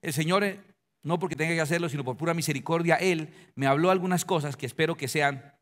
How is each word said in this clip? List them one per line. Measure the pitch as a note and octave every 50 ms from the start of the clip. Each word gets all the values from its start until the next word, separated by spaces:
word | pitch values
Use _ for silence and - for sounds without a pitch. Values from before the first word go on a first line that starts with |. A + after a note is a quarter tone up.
el | - E3+ C#3+
Señor, | C#3+ D#3+ D#3+ F3+ G3+ G3+
eh, | G3+ F#3 - - _ _ _ _ _ _ _ _
no | C#3+ E3+ F3
porque | F3+ F#3 D3
tenga | C3+ D#3 D#3+ E3+
que | E3
hacerlo, | D#3+ C#3+ E3+ E3+ E3+ D#3+
sino | B2 D3 C3+
por | B2+ B2 -
pura | D#3 E3 E3
misericordia, | - C#3+ - D3 C3+ A2+ - E3 E3 E3+ E3+ D#3+
Él | - F3+ F#3+ F3+ D#3+ D#3 D3 - - - _ _
me | - C#3
habló | C3+ C#3 D3 E3 F#3
algunas | F#3+ F#3+ F3 F#3 F3+ E3+ -
cosas | - F#3 D#3+ C#3+ D3 C3 -
que | -
espero | B2 - - D#3+ D#3 E3+ E3
que | D3 B2
sean | - D#3 D3 C#3+ C#3 C3 - - _ _